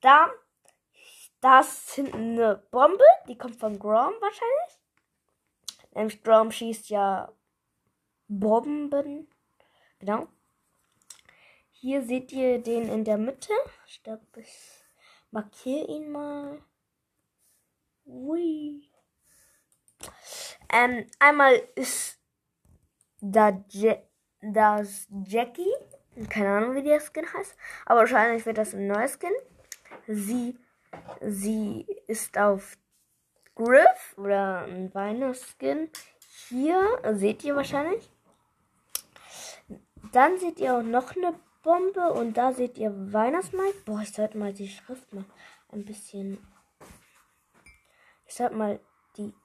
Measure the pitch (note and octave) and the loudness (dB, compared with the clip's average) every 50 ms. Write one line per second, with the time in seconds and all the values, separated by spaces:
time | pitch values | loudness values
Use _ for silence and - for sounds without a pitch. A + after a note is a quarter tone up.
0 | - C4 C4+ - D#4+ - B4+ - _ _ _ _ _ _ _ _ _ _ _ _ | 10 10 10 10 8 6 0 -8 _ _ _ _ _ _ _ _ _ _ _ _
1 | - - - - - - _ _ - B3+ C4 C4 C4 - - - - - - - | -20 -20 -20 -20 -20 -20 _ _ 4 8 8 8 8 6 -2 -14 -14 -12 -6 -6
2 | C#4 C4 - - A3 A3+ A#3 A#3 A#3 A3 G3+ - _ _ - A#3+ C4+ D4+ F4+ G4+ | -6 -6 -6 -6 -6 -4 0 2 2 2 2 0 _ _ 2 4 4 6 6 10
3 | B4+ D5+ F#5 G5 - - B3 - - B3+ A#3 - - A3 G#3 G3 G#3 G#3 G#3+ A3 | 10 10 10 10 4 -14 -16 -14 -14 -14 -12 -8 -8 -8 -8 -6 -4 0 2 2
4 | B3+ D#4+ G#4 A4+ A4+ G4+ G#4+ - - A#4 C5 D5+ F5 E5+ _ _ _ _ _ _ | 2 2 -2 -4 -6 -6 -4 -4 -4 -2 -2 -2 -2 -6 _ _ _ _ _ _
5 | _ _ _ _ _ _ _ _ _ _ _ _ _ - - _ - _ _ - | _ _ _ _ _ _ _ _ _ _ _ _ _ -20 -20 _ -20 _ _ -6
6 | G#3+ A3 G#3+ - _ A3 A3 A3 A3 A3+ A3 - A#3+ A3+ A3+ G#3+ - - G#3+ G#3 | -6 -6 -6 -8 _ 6 6 6 6 4 -2 -8 -8 -8 -8 -8 -8 -6 -2 0
7 | G3+ G3 G3 F#3+ - - - _ _ _ _ _ _ _ _ _ _ _ _ _ | 0 0 -2 -4 -6 -10 -18 _ _ _ _ _ _ _ _ _ _ _ _ _
8 | _ _ _ _ _ _ G#3 G3 G3 G#3+ G#3+ A#3 B3 D4+ D4 D4 D4 C#4+ C#4+ C#4 | _ _ _ _ _ _ -8 -2 0 2 2 2 2 -2 -6 -6 -6 -4 -4 -4
9 | C#4+ D4+ C#4+ D4 D#4 _ _ _ _ _ _ _ _ _ _ _ _ _ _ _ | -4 -4 -8 -14 -16 _ _ _ _ _ _ _ _ _ _ _ _ _ _ _
10 | - F#3+ G#3 - - - _ _ _ _ _ _ _ _ _ _ _ _ _ _ | -6 -4 -4 -4 -6 -8 _ _ _ _ _ _ _ _ _ _ _ _ _ _
11 | _ _ - _ _ _ _ _ _ _ _ _ _ _ _ _ - B3+ C4+ C#4+ | _ _ -20 _ _ _ _ _ _ _ _ _ _ _ _ _ -8 -4 -4 -4
12 | C4 A3+ B3 B3+ B3+ B3+ - C4 C4 B3+ B3 B3 A#3 A3+ A#3 A#3 A#3 A3 G#3 A3 | -2 -2 -6 -6 -6 -6 -6 -2 0 0 0 0 -2 -4 -4 -4 -2 -4 -4 -4
13 | A3 A3 G#3+ G#3 G#3+ A#3+ - - - - G#4 A4+ C#5+ - - _ _ _ - - | -2 0 0 -2 -2 -4 -6 -10 -8 -4 -4 -4 -4 -4 -10 _ _ _ -20 -20
14 | _ A3 A3 A3 _ _ _ A#3 A3 - - - - - - _ _ _ _ _ | _ -18 -18 -18 _ _ _ -20 -20 -20 -20 -20 -20 -20 -20 _ _ _ _ _
15 | _ _ _ _ _ _ - G#3+ G#3 G#3 _ - - B3+ C4 D4+ - - - D4+ | _ _ _ _ _ _ -10 -10 -10 -10 _ -12 -8 -6 -4 -4 -4 -6 -10 -10
16 | D#4 D4+ D4 C#4+ D4 D4 D4 C#4+ C#4+ C#4+ C#4+ D4+ _ _ _ _ _ _ _ _ | -10 -10 -10 -10 -10 -8 -10 -10 -10 -12 -14 -16 _ _ _ _ _ _ _ _
17 | _ _ _ _ _ _ _ _ _ _ _ _ _ _ _ _ _ _ _ _ | _ _ _ _ _ _ _ _ _ _ _ _ _ _ _ _ _ _ _ _
18 | _ C#4+ B3 B3+ B3+ C#4 D#4 E4+ F4 E4 D#4 D4+ D4+ D4 D4 C#4+ C#4+ _ _ _ | _ -20 -18 -14 -8 -6 -6 -4 -2 -4 -4 -4 -8 -12 -12 -14 -20 _ _ _
19 | _ _ _ _ _ _ _ _ _ _ _ _ _ _ _ _ _ _ _ _ | _ _ _ _ _ _ _ _ _ _ _ _ _ _ _ _ _ _ _ _
20 | - - - - - - - - - - - - - - - A3+ A#3+ B3 B3 A#3+ | -20 -20 -20 -20 -20 -20 -18 -16 -16 -16 -18 -20 -10 -2 0 2 2 2 0 -6
21 | G3+ - - _ C#4 C#4+ D4 D4 C#4+ C4+ B3+ A#3 - - - - C4 - - - | -10 -12 -2 _ 6 6 6 8 8 6 6 6 4 -4 -8 -8 -8 -6 -6 -8
22 | - - - _ _ _ _ _ _ _ _ _ _ _ _ _ _ _ _ _ | -8 -10 -12 _ _ _ _ _ _ _ _ _ _ _ _ _ _ _ _ _
23 | _ _ _ _ - G3+ F#3+ A3 G#3+ G#3+ G3 F#3+ - _ - G3 G#3 A3+ G#3+ - | _ _ _ _ -12 0 2 4 4 4 2 0 -10 _ -10 0 0 0 0 0
24 | - _ _ _ _ _ _ _ - G#3+ G3+ A3 G#3+ G#3+ G#3 G#3 G#3 G3+ G3 - | -6 _ _ _ _ _ _ _ -12 -2 0 4 4 4 4 2 -4 -6 -10 -16
25 | - _ G3+ G3 F#3+ F#3 G3 A3+ A#3+ B3 - - F4 F#4+ A#4 D5 - _ - - | -18 _ -14 -14 -12 -4 -2 -2 -2 -2 -6 -6 -4 -4 -4 -4 -8 _ -20 -20
26 | _ _ _ - A3 - - G#3+ G#3 G3 G3+ G3+ A3 A#3+ C4 C#4 C#4 D4 D4 D4+ | _ _ _ -16 -12 -8 -4 -2 -2 0 0 0 0 -2 -4 -4 0 0 0 0
27 | D4+ - _ D#4 D#4 - - - G4 - - _ - - - - - - A#3 A#3+ | 0 -6 _ -10 -10 -8 -10 -10 -12 -12 -16 _ -20 -18 -18 -18 0 4 6 6
28 | A3 A#3 B3+ A3+ G#3+ A#3 A#3 A3+ A3 A3+ A3 G#3+ G#3+ G3+ - G3 G3 G3 G3+ G#3 | 6 6 6 4 4 4 2 -2 -4 -4 -2 -2 -4 -4 -4 -8 -4 -2 -2 -2
29 | A#3 C#4+ - - - F4 G4 C5 - _ _ _ _ _ - - _ - - - | -2 -4 -6 -8 -6 -6 -6 -6 -6 _ _ _ _ _ -20 -20 _ -20 -20 -20
30 | _ - G#3+ G#3 G3+ G3 A#3 B3 A#3+ A#3+ B3 - _ _ _ _ _ _ - - | _ -8 -8 -6 -6 -4 -4 -4 -4 -6 -8 -12 _ _ _ _ _ _ -20 -20
31 | - - - - - G#3 G#3 G3 G3 G#3 A3 A3 G#3+ G3+ A3 A3+ - - G4+ - | -18 -18 -18 -12 -10 -10 -8 -6 -4 -4 -4 -4 -4 -6 -8 -10 -10 -12 -12 -14
32 | _ - A3 A3 - - - G#3 G3+ G#3 G3+ G3 G3 - - _ _ _ _ _ | _ -10 -8 -8 -8 -8 -2 0 2 2 2 0 -4 -14 -20 _ _ _ _ _
33 | _ _ _ _ _ _ _ _ _ _ _ - A3+ A#3 B3 C#4 E4+ F5 F#5 - | _ _ _ _ _ _ _ _ _ _ _ -6 2 6 8 10 10 8 6 4
34 | - - - - G3+ G3+ G3+ G3 G3 F#3+ F#3+ F3+ - - F3+ F#3 F#3 F#3 - G3 | -6 -20 -16 -10 -2 0 0 0 0 -2 -4 -6 -8 -10 -10 -10 -12 -10 -8 -6
35 | G3 G#3 G#3+ A#3+ C4+ C4 B3+ C4 - - - _ C4 C4+ C#4 D4 D#4+ D#4 _ - | -6 -6 -6 -6 -6 -6 -6 -8 -14 -20 -18 _ -4 -4 -2 -2 -4 -8 _ -18
36 | - _ _ _ - _ - - - - B3 B3 C4+ D#4 F4 F#4 F#4+ G#4 A#4+ B4+ | -20 _ _ _ -20 _ -20 -20 -18 -10 -6 -2 -2 0 2 2 2 0 0 -2
37 | - - A3 G3+ G3 G#3 A3 - - C#4+ C#4+ C#4+ C#4 C4 - C#4 C#4+ E4 F#4+ A4+ | -2 -2 -2 0 0 -2 -2 -2 -4 -4 -2 -2 -2 -2 -4 -4 -2 -2 -4 -6
38 | - _ _ _ _ _ _ _ _ _ _ _ _ _ _ _ _ _ _ - | -6 _ _ _ _ _ _ _ _ _ _ _ _ _ _ _ _ _ _ -12
39 | - _ _ - - - - - - - - - _ _ - - _ _ _ - | -12 _ _ -20 -20 -20 -20 -20 -18 -18 -20 -20 _ _ -20 -20 _ _ _ -20
40 | - G#3 - B3 C4+ D#4 F#4 F#4 F#4 F4 E4 - - C4 B3+ A#3+ A#3 A3+ A#3 B3 | -20 0 4 6 6 6 4 0 -4 -6 -6 -4 -2 -2 0 -2 -2 0 -2 -2
41 | B3+ - - F#4 F4+ F4 E4 - _ _ _ _ _ D#4 E4+ F4 F#4 F#4+ G4 G4 | -2 -2 -6 -4 -4 -4 -4 -6 _ _ _ _ _ 2 2 2 2 -2 -2 0
42 | F4+ E4+ - - A#3 A#3 A3 A#3+ A#3+ B3+ B3+ B3+ B3 A#3+ B3 - A3 G#3+ G3+ G3 | 0 0 0 0 -2 -4 -2 0 0 0 0 -2 -4 -6 -4 -6 -6 -6 -6 -6
43 | F#3+ G3 G3+ G#3+ A3 A#3+ D4 F4 G4 - - F#4 F#4+ G4 G4 G4+ - - G#3+ G#3 | -12 -4 -2 0 0 0 0 -2 -4 -4 -4 -4 -2 -2 -4 -6 -10 -8 -8 -8
44 | G#3+ G#3 - - G#3+ G#3+ G#3+ G#3+ G#3 G3+ G3 G3+ G3+ G3 G3 - _ - B3+ B3+ | -8 -8 -6 -6 -6 -4 -4 -8 -8 -8 -8 -10 -12 -14 -14 -18 _ -18 -18 -18
45 | - _ - G3 G3 - _ _ - - - _ _ _ - G#3+ G3+ G#3 G#3+ - | -18 _ -16 -16 -16 -16 _ _ -20 -20 -20 _ _ _ -14 -14 -14 -14 -16 -18
46 | - - - G3 F#3+ G3 G3 G3+ - - _ _ _ _ _ _ - - - - | -20 -18 -14 -12 -10 -10 -10 -12 -16 -20 _ _ _ _ _ _ -20 -20 -20 -20
47 | _ _ _ _ _ _ _ _ _ _ _ _ _ - _ _ _ _ _ _ | _ _ _ _ _ _ _ _ _ _ _ _ _ -20 _ _ _ _ _ _
48 | _ _ _ _ _ _ - - B3 A#3+ - G#3+ G#3+ G#3 G3+ G#3 _ _ _ _ | _ _ _ _ _ _ -8 -6 -4 -4 -2 -4 -4 -4 -4 -8 _ _ _ _
49 | _ _ _ - G#3 G#3 - _ _ | _ _ _ -14 -14 -14 -14 _ _